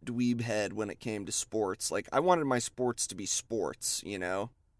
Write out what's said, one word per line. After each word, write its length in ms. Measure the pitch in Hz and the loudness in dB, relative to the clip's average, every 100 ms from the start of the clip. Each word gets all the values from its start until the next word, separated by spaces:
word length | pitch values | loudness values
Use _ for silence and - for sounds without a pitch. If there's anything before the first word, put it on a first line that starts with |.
dweeb 360 | - 120 123 120 | -6 0 2 2
head 320 | 117 107 101 | 0 0 0
when 180 | 101 104 | 0 -4
it 80 | - | -4
came 260 | 120 107 101 | -4 -4 -2
to 60 | |
sports. 580 | - - 110 101 92 - | -4 -2 0 0 0 -2
Like, 160 | 98 - | -2 0
I 80 | 135 | 2
wanted 260 | 175 175 143 | 6 4 4
my 120 | 127 | 2
sports 480 | - - 123 117 - | 0 0 0 0 -4
to 60 | |
be 120 | 95 98 | -4 -4
sports, 760 | - - 113 80 - - - | -4 -2 0 0 -2 -2 -2
you 140 | - 101 | -4 -4
know? 320 | 90 95 113 - _ | -2 -2 -4 -8 _